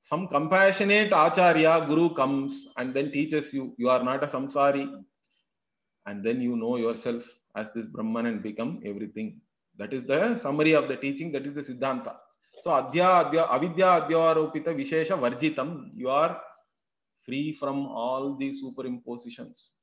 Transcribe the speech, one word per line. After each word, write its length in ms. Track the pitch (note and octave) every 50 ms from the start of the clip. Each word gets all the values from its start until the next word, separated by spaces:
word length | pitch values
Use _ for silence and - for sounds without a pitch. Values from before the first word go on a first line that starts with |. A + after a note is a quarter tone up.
Some 260 | _ - D#3 D#3+ F#3+
compassionate 840 | F3+ - D3 D#3 D#3 F#3+ F#3+ G3 G3 F#3+ - G#3 G3 G3+ G#3 G#3+ -
acharya, 720 | G3 D#3+ D3+ E3+ E3 F#3 F3+ F3 E3 D#3 D#3 D#3+ D#3+ E3 -
guru 280 | C#3 D3+ E3 E3+ E3+ E3
comes 540 | - C3+ C3+ C#3 C3+ C3+ C#3 - - - - - B2
and 160 | B2 C3 C3
then 180 | C3+ C#3+ D3+
teaches 400 | C#3 C#3+ D3+ D#3 D#3 D3+ D3 -
you, 220 | - C#3 C3 B2 -
you 140 | - A#2+ B2
are 120 | B2+ B2
not 220 | A#2+ B2 C3 C#3 D3
a 20 |
samsari. 640 | C#3+ - C3 C3+ C#3 C#3 C#3+ C#3 C#3+ C#3 C#3 C#3 C#3 C#3 - - _ _ _ _ _ _ _ _ _ _ _ _ _ _ _ _ _ _ _ _
And 180 | G2+ G2+ G2+ G2
then 160 | A2+ A#2+ B2+
you 160 | B2 A#2+ B2
know 200 | A#2 A2+ A#2 B2
yourself 480 | B2 A2+ A2+ A2+ - - B2+ A#2+ A#2 - - _ _ _ _ _
as 140 | G2+ G#2+ G#2+ -
this 140 | A#2 A2 A2
Brahman 360 | - - A2 A2 A2+ A#2 A#2
and 180 | A#2+ A2+ G#2
become 380 | G2 G#2+ G#2 A2 A2+ C3+ F3 - -
everything. 540 | G#2+ G2+ G2+ A2 G2+ - G#2+ A2 G#2 - - _ _ _ _ _ _ _
That 160 | - G2+ A2+
is 140 | C3 C3 A#2+
the 320 | C3 C3+ D#3 G3 A#3+ A#3 -
summary 360 | - C#3 C#3+ D3+ D#3 D#3+ D#3+
of 140 | D3 C3+ C3+
the 80 | C3
teaching. 340 | - - C#3 C#3 C#3 E3 E3+
That 140 | C#3+ C3+ C3
is 80 | C#3+ C#3+
the 60 | D3
Siddhanta. 560 | C#3 C#3+ B2+ B2 C3 C3+ C3 B2 A2+ A#2 - - _ _ _ _ _ _ _ -
So 100 | - F3
adhya, 600 | D#3+ C#3 - - B2+ E3+ F3+ F#3 F#3 F3 D#3+ C#3+
adhya, 160 | D3 D#3+ E3 -
avidya, 560 | A#2+ C3+ D3+ F3+ E3 E3+ F#3 F#3 F3+ E3+ D#3 C#3+
adhyaropita 600 | D#3+ E3 E3 E3 D#3+ D#3+ D#3 D#3 - D#3 D3+ E3
vishesha 500 | E3 C#3 C3+ - D#3+ D#3+ D#3+ D#3+ F#3+ E3+
varjitam. 720 | B2+ A#2+ B2 C3 D3+ D#3 D3+ - C3 D#3 E3+ C#3+ - - -
You 140 | A2 B2 B2+
are 320 | C3+ C#3+ D#3 F3 F3+ - - - - _ _ _ _ _ _ _ _ _ _ _ _ _ _
free 260 | - B2 C#3 D3 D#3
from 340 | D3+ - C#3+ C#3 C3+ C#3 C#3
all 480 | C3 A2+ A2 A#2 B2 C3 C3+ C3+ C#3+ C#3
these 280 | C3+ C#3 C#3 C#3 C#3
superimpositions. 1040 | C3+ C3 B2+ - B2+ C3 B2 A#2+ _ A#2+ A#2+ A#2+ A#2+ A#2+ A#2 - - - D#2+ _ _ _ _ _